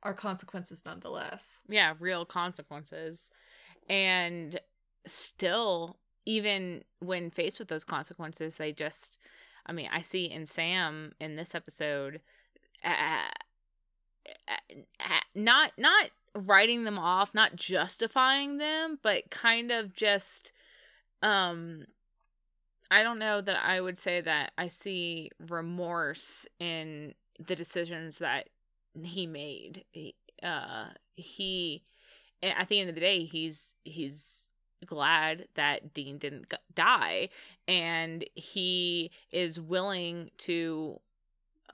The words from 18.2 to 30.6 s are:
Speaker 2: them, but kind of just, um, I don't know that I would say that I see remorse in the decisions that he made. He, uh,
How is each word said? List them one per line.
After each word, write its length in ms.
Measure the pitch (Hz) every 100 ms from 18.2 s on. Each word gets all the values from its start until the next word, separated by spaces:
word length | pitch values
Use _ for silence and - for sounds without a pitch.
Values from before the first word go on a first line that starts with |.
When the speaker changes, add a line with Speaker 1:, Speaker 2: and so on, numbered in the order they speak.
| 262 277 277 285
Speaker 2:
them, 400 | 302 311 320 294
but 280 | 220 190 -
kind 400 | - 226 233 240
of 240 | 233 208
just, 580 | - 214 202 - - - - _ - - _ _ _
um, 640 | 214 202 180 170 165 160 - _ _ _ _ _ _ _ _ _ -
I 120 | 202
don't 160 | 226 226
know 220 | 220 208
that 160 | 202 185
I 160 | 151 185
would 160 | 185 180
say 240 | - 175
that 320 | 165 151 - -
I 80 | 175
see 640 | - 202 185 175 165 156 - 160
remorse 1000 | 170 165 175 170 170 151 156 - - - -
in 540 | 175 165 156 151 151 - _ -
the 180 | 165 170
decisions 600 | 170 180 170 170 165 147
that 320 | 156 127 - _ _ _ _ 170
he 240 | 170 175 170
made. 580 | 147 147 - 60 185 -
He, 240 | 165 156 - _ -
uh, 440 | 175 151